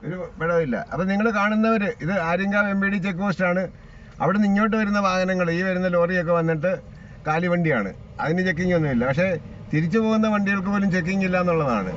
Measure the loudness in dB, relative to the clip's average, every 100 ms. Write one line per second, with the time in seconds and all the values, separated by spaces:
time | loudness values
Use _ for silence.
0 | -8 -8 -10 -6 0 0 2 -2 -4 -4
1 | -2 2 2 2 0 2 2 2 0 -2
2 | -2 -2 0 0 0 0 2 2 0 0
3 | -2 -2 -2 0 0 0 -2 -8 -20 -20
4 | -20 -4 0 2 4 4 2 2 0 2
5 | 2 2 0 0 0 0 0 0 0 2
6 | 2 2 2 2 2 0 0 -2 -6 -18
7 | -18 -10 -2 0 2 2 2 0 -2 -8
8 | -16 -8 -2 0 0 0 2 2 2 0
9 | 0 0 0 -2 -8 -16 -4 -2 2 2
10 | 2 2 2 2 0 0 0 0 2 0
11 | 0 0 0 0 2 0 0 0 -2